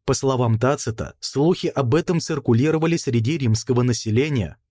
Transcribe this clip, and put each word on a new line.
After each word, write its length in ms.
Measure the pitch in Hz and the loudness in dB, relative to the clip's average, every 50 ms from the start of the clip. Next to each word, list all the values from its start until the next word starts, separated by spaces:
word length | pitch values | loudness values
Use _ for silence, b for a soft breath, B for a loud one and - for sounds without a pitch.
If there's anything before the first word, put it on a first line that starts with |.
| - | -2
По 100 | - 127 | -2 -2
словам 440 | - - 135 131 123 127 117 113 110 | 0 0 0 0 2 2 2 2 2
Тацита, 560 | 123 131 143 139 - 127 110 - - - - - | 2 0 0 0 -4 -6 -6 -6 -8 -10 -10 -12
слухи 460 | - - - 135 147 170 185 - - | -10 -6 -2 0 2 2 2 0 -2
об 280 | 160 - - 135 117 135 | -4 -2 -2 0 2 0
этом 260 | 165 175 - 175 165 | 0 0 0 -2 -2
циркулировали 760 | - - 160 - - - 117 117 135 156 156 160 160 165 170 | -2 -4 -6 -4 0 2 2 4 4 2 2 2 2 0 0
среди 420 | 160 - 139 120 117 110 123 160 156 | 0 -2 0 0 0 0 0 -2 0
римского 440 | 135 113 107 110 - - 123 120 | 0 0 0 0 0 0 0 2
населения 720 | 123 127 117 - - 113 107 120 143 156 147 120 90 76 - _ _ _ | 2 2 0 -2 -2 0 0 0 2 0 0 -2 -2 -4 -8 _ _ _